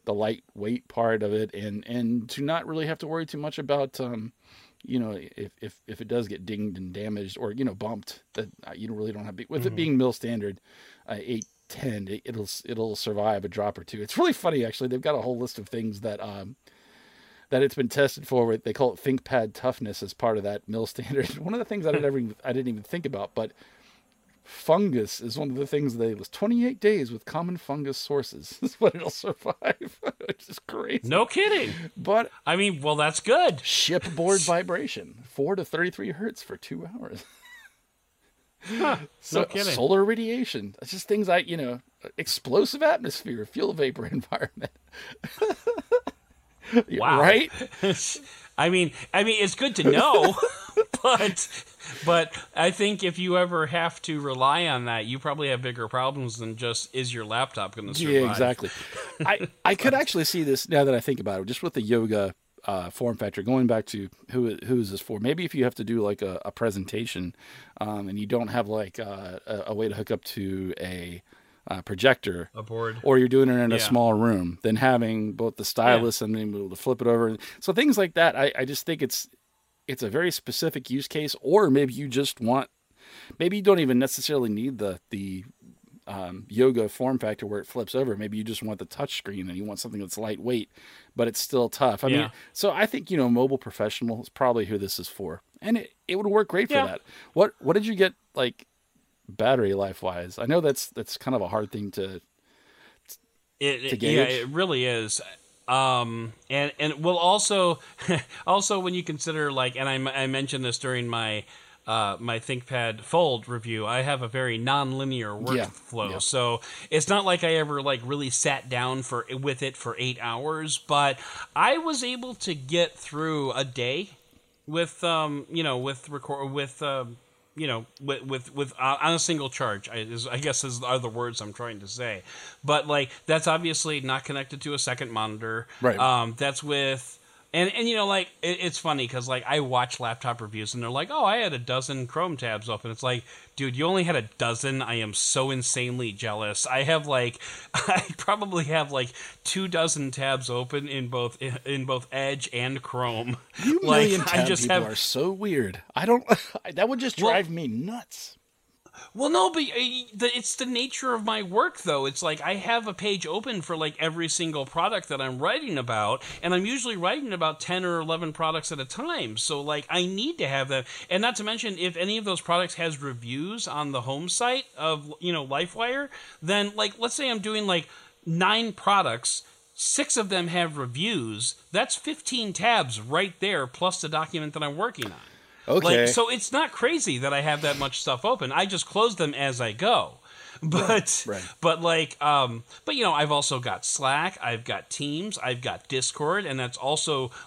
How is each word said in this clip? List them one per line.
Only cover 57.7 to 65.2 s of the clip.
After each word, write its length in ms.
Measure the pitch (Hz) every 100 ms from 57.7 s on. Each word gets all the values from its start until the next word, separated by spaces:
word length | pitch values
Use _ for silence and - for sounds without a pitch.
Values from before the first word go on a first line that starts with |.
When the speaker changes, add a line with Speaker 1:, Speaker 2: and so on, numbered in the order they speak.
| 113
Speaker 2:
gonna 180 | 104
survive? 200 | 143 156
Speaker 1:
Yeah, 160 | 139 123
exactly. 380 | 101 127 123 95 - - -
Speaker 2:
<laughs> 280 | - - 156
Speaker 1:
I, 220 | 208 175 -
I 120 | 180 196
could 180 | 269
actually 300 | 269 - 180
see 180 | 156 175
this 240 | 147 131 -
now 160 | 151
that 120 | 139 120
I 40 |
think 200 | 143 123
about 220 | 101 95
it, 40 | 98
just 160 | 123
with 120 | 170
the 80 | 135
yoga, 520 | 107 117 113 107 98 - _ - -
uh, 240 | 95 87
form 280 | - 120 104
factor, 260 | 104 101
going 240 | 101 131 120
back 180 | 113 -
to 220 | 104 95 - -
who, 260 | 127 120 101 110
who 140 | 127
is 100 | 101
this 120 | 95
for? 180 | -
Maybe 260 | 107